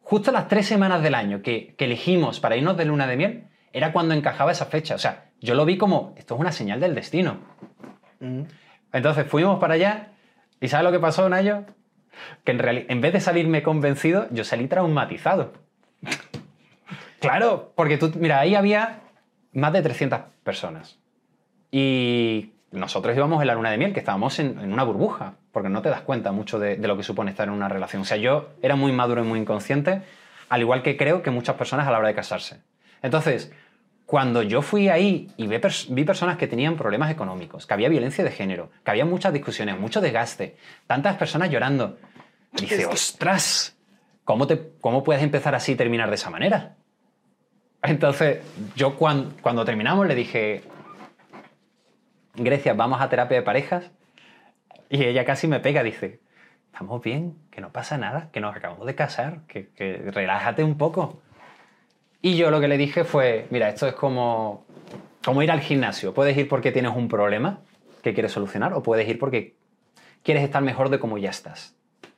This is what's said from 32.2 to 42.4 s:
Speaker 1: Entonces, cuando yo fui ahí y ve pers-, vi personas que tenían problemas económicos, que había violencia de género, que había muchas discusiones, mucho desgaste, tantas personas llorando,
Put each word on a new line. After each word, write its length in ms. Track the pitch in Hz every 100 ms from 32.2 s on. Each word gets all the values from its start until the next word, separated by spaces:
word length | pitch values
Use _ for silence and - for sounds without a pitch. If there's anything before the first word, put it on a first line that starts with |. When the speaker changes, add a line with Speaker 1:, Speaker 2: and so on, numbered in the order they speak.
| 107 107 - - _ _ _ _
Speaker 1:
Entonces, 500 | 131 156 160 120 - - _ _ _ _ -
cuando 360 | 143 131 120
yo 200 | 107 120
fui 280 | 147 208 196
ahí 400 | 170 202 180 - -
y 100 | 107
ve 140 | 110
pers-, 260 | 101 - -
vi 100 | 127
personas 340 | 151 185 180 170
que 100 | 135
tenían 280 | 120 151 160
problemas 340 | 120 104 156
económicos, 560 | 156 95 92 82 - -
que 60 |
había 160 | 101 123
violencia 340 | 156 123 147
de 80 | 165
género, 400 | - 98 90 82 _
que 80 | -
había 140 | 107 156
muchas 280 | 180 196
discusiones, 460 | 143 143 - 107 95
mucho 220 | 95 214
desgaste, 560 | 175 117 120 - 90 - - - _
tantas 300 | 127 196 196
personas 320 | 160 - 180
llorando, 460 | 127 127 139 104 - - - - _